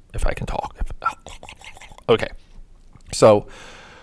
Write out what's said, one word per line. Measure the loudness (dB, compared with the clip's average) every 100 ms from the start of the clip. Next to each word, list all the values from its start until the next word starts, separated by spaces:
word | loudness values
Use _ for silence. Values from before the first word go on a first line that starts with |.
| -12
if | -2 -2
I |
can | -2 -4
talk. | -4 -6 -6
If, | -8 -4 -6 -6 -16 -18 -18 -18 -20 -20 -20 -6 0
okay. | 0 0 -10 -18 -20 -20 -20 -20 -20 -8
So, | 6 8 8 4 -16 -18 -20 -20 -20